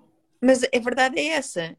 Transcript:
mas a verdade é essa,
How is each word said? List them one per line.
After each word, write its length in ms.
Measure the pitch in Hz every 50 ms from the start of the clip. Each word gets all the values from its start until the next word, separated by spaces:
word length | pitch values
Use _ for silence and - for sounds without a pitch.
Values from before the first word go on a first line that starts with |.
| _ _ _ _ _ _ _ _
mas 220 | - 254 262 240 254
a 140 | - - 240
verdade 380 | 226 247 247 254 254 262 269 330
é 100 | 285 302
essa, 480 | 320 294 254 - - 180 165 165 -